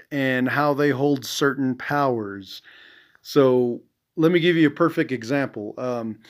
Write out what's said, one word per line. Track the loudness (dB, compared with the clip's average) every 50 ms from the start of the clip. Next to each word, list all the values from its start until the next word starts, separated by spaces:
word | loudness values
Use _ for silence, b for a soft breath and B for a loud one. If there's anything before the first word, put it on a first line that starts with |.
| -16 -10
and | -6 -4 -2 0 0 0 0 0
how | 0 0 0 0
they | 0 2 2 0
hold | 2 2 0 0 0 -2 -4
certain | -6 -4 0 0 0 0 0 -2 -2 -4
powers. | -4 -4 -4 -2 0 0 0 0 -2 -4 -8 -10 -12 -14 -16 -20 -20 b b b b b b b b b b b b
So | b 0 2 4 6 6 6 4 2 0 -2 -6 -10 _ _ _ _ _ -2
let | 2 2 4
me | 4 4
give | 4 4 4
you | 4 4 4
a |
perfect | 4 2 0 0 0 -2 -4 -2
example. | -4 -6 -4 -2 -2 -2 -2 -4 -6 -10 -10 -10 -10
Um, | -8 -6 -6 -6 -6 -6 -8 -10 -12 b